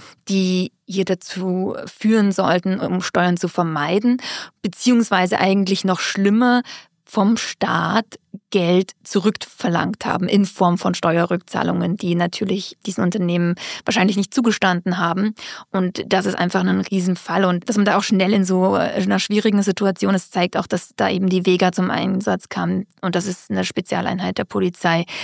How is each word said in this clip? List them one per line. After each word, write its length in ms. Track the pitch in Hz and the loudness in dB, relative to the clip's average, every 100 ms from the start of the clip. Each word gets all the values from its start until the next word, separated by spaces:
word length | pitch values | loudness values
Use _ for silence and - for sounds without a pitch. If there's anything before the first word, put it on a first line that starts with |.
| - - - | -20 -18 -4
die 420 | 190 185 185 185 - | 0 2 0 -2 -8
hier 220 | - 196 185 | -8 -4 -2
dazu 680 | 180 - 185 185 180 190 - - | -4 -4 -6 -2 -2 -2 -6 -12
führen 440 | - 214 226 202 | -2 2 4 4
sollten, 480 | 185 175 180 185 185 | 2 2 2 0 -2
um 220 | - 180 | -2 -2
Steuern 380 | - - 180 175 | 0 2 2 2
zu 100 | 170 | 0
vermeiden, 680 | - 165 156 147 190 240 247 - - - _ | -2 -2 -2 0 2 2 0 -2 -10 -12 _
beziehungsweise 800 | 190 - 247 240 220 185 180 208 | -8 -2 4 4 4 2 2 2
eigentlich 420 | 190 196 190 196 190 | 2 2 2 0 0
noch 140 | 185 | -2
schlimmer, 600 | - 196 196 220 247 247 - - - _ - | -2 0 2 4 4 2 0 -12 -20 _ -6
vom 280 | - 202 226 | 0 2 2
Staat 800 | - - 196 170 165 214 - - _ - _ | -2 -4 -2 0 0 0 -2 -12 _ -20 _
Geld 420 | 196 170 180 185 - | 0 4 2 2 -8
zurückverlangt 1000 | - 202 208 - - - 180 170 180 - | -4 0 0 -2 -10 -6 -2 0 -2 -4
haben 240 | - 185 185 | -4 -2 2
in 160 | 202 | 2
Form 320 | 190 - 180 175 | 2 2 2 2
von 180 | 175 | 0
Steuerrückzahlungen, 1000 | 180 170 170 170 180 - - 170 180 175 202 | 0 0 2 0 -2 -4 -4 -2 0 -2 -2
die 200 | 180 175 | -2 0
natürlich 600 | 175 - 190 190 - - | -2 -2 -2 -2 -4 -12
diesen 200 | - - | -8 -2
Unternehmen 500 | 185 - 175 175 175 175 - - | -2 0 0 0 0 -2 -8 -8
wahrscheinlich 320 | - 180 196 196 | -4 0 2 0
nicht 180 | 196 | -2
zugestanden 640 | - 233 202 196 175 180 180 | 0 0 2 0 0 -2 -2
haben. 360 | 170 180 214 214 - - - | -2 0 -2 -4 -14 -16 -6
Und 320 | 190 185 - - | -2 -2 -4 0
das 180 | 190 196 | 0 0
ist 100 | - | -2
einfach 280 | 180 190 | 0 0
ein 160 | 185 185 | 0 0
Riesenfall. 640 | 185 190 180 180 - 175 | 0 -2 0 -2 -2 0
Und 240 | 185 175 - | 0 0 0
dass 80 | 208 | 0
man 80 | |
da 120 | 202 196 | 2 2
auch 60 | |
schnell 300 | - 190 185 | 2 2 4
in 120 | 208 | 2
so 300 | 185 185 190 | 2 2 4
einer 460 | 196 175 - 190 196 | 2 0 -2 0 0
schwierigen 420 | - 208 214 202 | 0 0 2 2
Situation 540 | 196 180 196 180 196 190 | 2 0 0 0 0 0
ist, 160 | - | -2
zeigt 240 | 185 180 - | -2 0 -2
auch, 100 | - | -2
dass 240 | 180 - - | -6 -6 -2
da 120 | 196 | 0
eben 200 | 190 190 | 2 2
die 180 | 185 180 | 2 2
Vega 240 | 180 185 | 4 2
zum 220 | 180 185 | 2 -2
Einsatz 560 | - 190 190 208 190 - | -2 -2 -2 -2 -4 -6
kam. 380 | 190 175 185 196 _ | -6 -2 -2 -6 _
Und 120 | 185 | -4
das 120 | 175 196 | -2 -4
ist 260 | 180 - | -8 -6
eine 120 | 190 | -4
Spezialeinheit 720 | 185 - 175 180 - 180 180 - | -2 -4 -4 -4 -2 -4 -4 -4
der 60 | |
Polizei, 600 | - 202 185 - 175 165 170 - | -4 -2 -2 -2 0 0 -2 -10